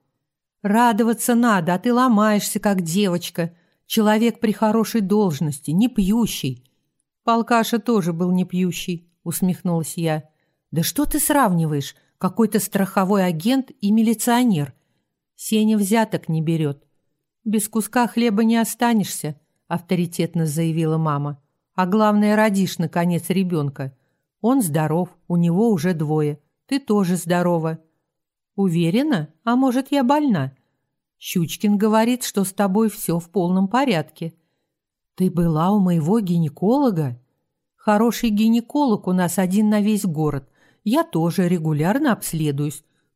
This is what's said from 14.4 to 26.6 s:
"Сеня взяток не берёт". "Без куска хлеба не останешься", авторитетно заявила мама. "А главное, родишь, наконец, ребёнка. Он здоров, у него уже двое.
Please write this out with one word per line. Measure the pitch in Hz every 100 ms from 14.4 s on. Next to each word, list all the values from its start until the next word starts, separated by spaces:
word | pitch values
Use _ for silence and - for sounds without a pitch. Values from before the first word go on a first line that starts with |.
| 247 170 139 - _ _ _ _ _ -
"Сеня | - 214 214 220
взяток | 190 226 220 185 -
не | 160
берёт". | 156 165 151 143 _ _ _ _ _ _
"Без | 226 214 202
куска | 220 208 254 240
хлеба | - 233 208
не | 226 233
останешься", | 226 - 240 226 175 - 151 151 _ _ -
авторитетно | 165 - 151 175 - 165 170 160
заявила | 147 165 160 160 160
мама. | 160 143 143 143 _ _ _
"А | - 185
главное, | 214 214 208 208 214
родишь, | 220 196 180 -
наконец, | 165 175 175 170 -
ребёнка. | 190 180 170 143 139 135 - _ _ _ -
Он | 214 269
здоров, | 185 156 156 160 180 _ -
у | 175
него | 170 175 233
уже | 190 175
двое. | 165 151 156 151 147 _ _